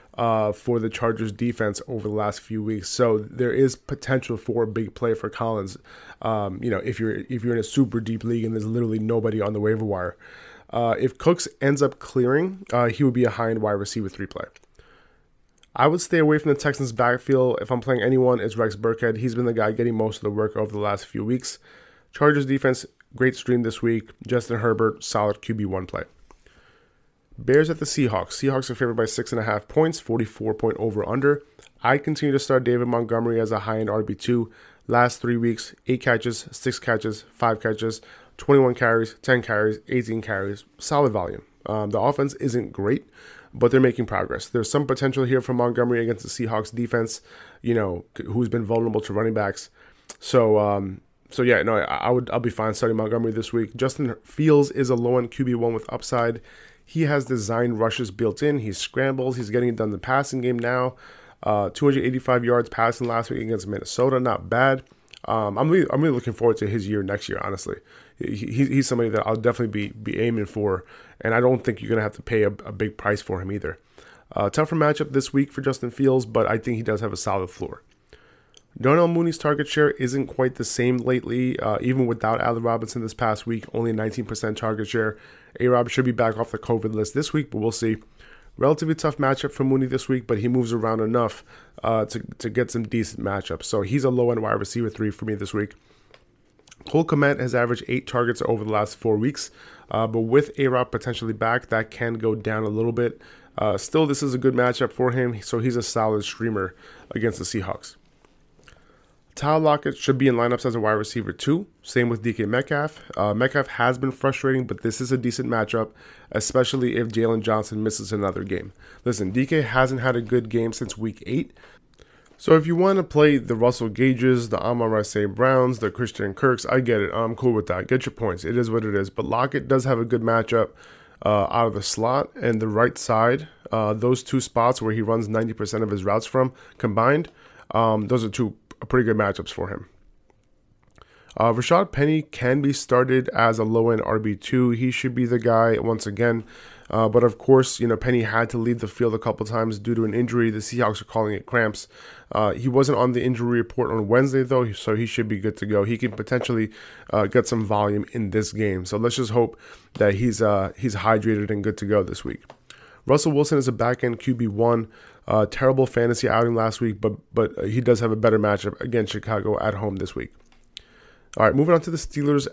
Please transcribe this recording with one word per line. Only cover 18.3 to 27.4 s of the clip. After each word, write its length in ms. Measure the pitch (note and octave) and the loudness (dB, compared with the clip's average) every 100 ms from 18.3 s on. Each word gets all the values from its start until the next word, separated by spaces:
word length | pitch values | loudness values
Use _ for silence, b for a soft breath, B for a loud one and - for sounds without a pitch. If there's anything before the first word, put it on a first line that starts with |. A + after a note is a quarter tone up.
| B2 | 2
it's 160 | G2+ G#2+ | 0 0
Rex 180 | A2 | -2
Burkhead. 440 | G2+ A2+ A2+ A#2 A2 | 0 -2 0 0 0
He's 180 | B2 A2+ | -2 0
been 100 | B2 | 0
the 60 | |
guy 180 | A2+ G#2+ | 0 0
getting 240 | A2 A#2+ | 0 0
most 220 | A2 A2 G#2 | 0 -2 -2
of 60 | |
the 80 | G#2+ | -4
work 260 | G#2 G#2+ A2 | -2 -2 -2
over 160 | G#2+ | -4
the 80 | G#2 | -4
last 260 | G#2 G2+ - | -4 -4 -6
few 180 | A2 | -6
weeks. 360 | G#2+ B2 - - b b b b b | -2 -2 -4 -12 b b b b b
Chargers 320 | - D3 C#3+ | 2 2 4
defense, 400 | C3+ C3+ C3+ C3 - _ _ | 2 0 2 0 -4 _ _
great 220 | - C3 B2+ | 0 0 0
stream 260 | - B2 | 0 0
this 200 | A2+ - | 0 -2
week. 280 | A#2 A2+ - - - | 0 0 -4 -16 -4
Justin 320 | B2 A#2 A#2 | -4 -2 -2
Herbert, 460 | A#2 A2+ A2 A2 | 0 2 2 0
solid 380 | - A2 G#2 G#2 | -4 0 0 -2
Q 120 | - | -4
B 100 | A2+ | -4
one 220 | G2 F#2 F#2 | -2 -4 -6
play. 160 | - - _ _ - b b b b b b b _ _ - | -8 -10 _ _ -20 b b b b b b b _ _ -8